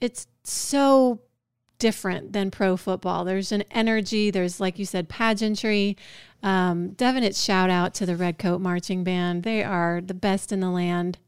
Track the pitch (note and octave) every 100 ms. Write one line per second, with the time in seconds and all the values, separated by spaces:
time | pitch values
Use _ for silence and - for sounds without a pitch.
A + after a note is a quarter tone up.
0 | B3 - - _ - - - C#4 C#4 C4+
1 | B3+ A#3 - _ _ _ _ _ A3+ G#3+
2 | F#3+ F3+ - G3+ G3 - F#3+ F#3 - F#3
3 | F3+ F3 F3 F#3+ F#3+ G#3 G3+ A#3 A3 A3
4 | G3+ A3 G#3 F#3+ F3+ F3+ F#3+ F3+ G3 F#3
5 | E3+ - A3+ G#3+ A3 G#3+ A3+ G#3 G3+ G3+
6 | - - - _ G#3 F#3+ F3+ F3 F3 -
7 | B3 C4 A3 G3+ - F#3+ F#3 F3+ F3 -
8 | F3+ E3+ F3+ E3 F#3+ F3 F#3 F3 - F#3
9 | F3+ F3+ F3 F3 G3 A3 - F3+ E3+ F3
10 | F#3 F#3 G#3 G3 - G3 F#3 F3+ F3 F3
11 | F3 F3+